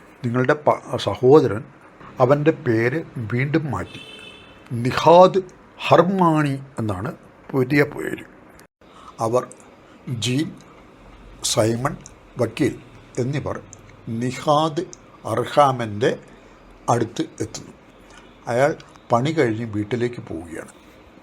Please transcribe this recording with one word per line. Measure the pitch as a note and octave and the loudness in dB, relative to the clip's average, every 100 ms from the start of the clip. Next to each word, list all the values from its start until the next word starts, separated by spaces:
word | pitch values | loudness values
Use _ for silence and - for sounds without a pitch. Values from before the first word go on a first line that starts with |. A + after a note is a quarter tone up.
| - - | -20 -10
നിങ്ങളുടെ | A#2+ B2 B2+ | -4 0 0
പ-, | D3+ B2 A2 - B2+ | 0 0 0 -2 -6
സഹോദരൻ | G#2+ G2 B2+ D3+ B2+ G#2 - - - - - - | -4 0 6 6 6 -2 -10 -20 -20 -20 -10 0
അവൻ്റെ | B2+ D3 D3+ | 2 4 2
പേര് | - B2 A2+ A#2 D#3 - C3+ | 0 0 0 0 -2 -8 -12
വീണ്ടും | G#2 A#2+ C#3+ D3+ D3+ | -6 -4 -2 -2 -4
മാറ്റി. | F#2+ F2+ - - - - - - - - | -8 -8 -14 -20 -20 -20 -20 -20 -20 -10
നിഹാദ് | A#2 B2 - D#3 F3 F#3 F#3 - - - - - | -6 -4 2 8 8 8 4 -4 -12 -20 -8 2
ഹർമാണി | C#3+ E3+ G3 E3+ D#3 D3 C3+ C3+ - | 4 4 2 2 2 0 -4 -8 -8
എന്നാണ് | A2 F2+ A2+ - - - - | -6 -6 -8 -12 -18 -20 -6
പുതിയ | C#3 B2+ D3 | -2 2 2
പേര്. | C#3 - - - - - - - - _ _ - - - | 2 -2 -8 -10 -12 -20 -20 -20 -20 _ _ -20 -18 -6
അവർ | A2+ B2 - - - - - - - | -2 -2 -4 -12 -20 -20 -20 -18 -10
ജീൻ, | A#2 A#2 B2+ F3 - - - - - - - - - | -6 -4 -2 -4 -10 -20 -20 -20 -20 -20 -20 -20 -10
സൈമൺ, | - A#2+ A2 A#2 C#3 F#3 - - - - | -4 0 0 0 -4 -6 -16 -20 -12 -6
വക്കീൽ | A2 - C3 - - - - - | -4 -2 -2 -4 -14 -20 -12 -6
എന്നിവർ | B2 C#3+ F#2 - - - - - - | -4 -4 -6 -10 -14 -20 -20 -18 -10
നിഹാദ് | A2+ B2 B2+ D#3+ D3 D#3+ D3 - - - - | -6 -6 -4 0 2 0 -4 -10 -14 -20 -14
അർഹാമൻ്റെ | A#2 A2+ A#2 D3 C#3 B2+ A2 G2+ C#3 - - - - - - - - | -6 -4 0 4 4 2 -6 -2 -2 -2 -10 -20 -20 -20 -20 -8 -2
അടുത്ത് | A#2+ A2 - - - | 0 -2 -6 -8 -10
എത്തുന്നു. | G#2+ - - - - - - - - - - | -12 -12 -18 -20 -20 -20 -20 -20 -20 -14 -4
അയാൾ | A#2+ C#3+ - - - - | 0 0 0 -12 -18 0
പണി | A#2+ C#3+ | 0 2
കഴിഞ്ഞ് | D#3+ B2 A2 | 2 0 0
വീട്ടിലേക്ക് | A#2+ G#2 G#2 A#2 A#2+ - | -4 -6 -4 -4 -4 -6
പോവുകയാണ്. | - E2 E2 D#2+ - - - - - - | -12 -12 -12 -16 -16 -20 -20 -20 -20 -20